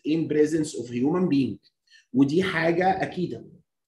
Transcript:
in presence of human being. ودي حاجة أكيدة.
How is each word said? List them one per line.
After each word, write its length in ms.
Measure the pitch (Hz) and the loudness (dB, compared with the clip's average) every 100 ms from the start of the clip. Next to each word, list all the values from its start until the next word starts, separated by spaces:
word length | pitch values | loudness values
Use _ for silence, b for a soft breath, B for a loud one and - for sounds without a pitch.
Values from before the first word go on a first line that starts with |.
| 143 | -4
in 200 | 160 147 | -2 0
presence 460 | 151 147 160 151 - | 2 2 2 -4 -6
of 100 | 120 | -6
human 380 | 120 139 180 175 | -2 0 0 2
being. 420 | 139 120 98 _ _ b b b | 0 0 -6 _ _ b b b
ودي 300 | 127 139 170 | 2 2 2
حاجة 600 | 190 165 165 170 185 135 | 0 0 0 2 2 0
أكيدة. 440 | 143 180 147 110 - - _ _ | -2 -4 -6 -8 -14 -20 _ _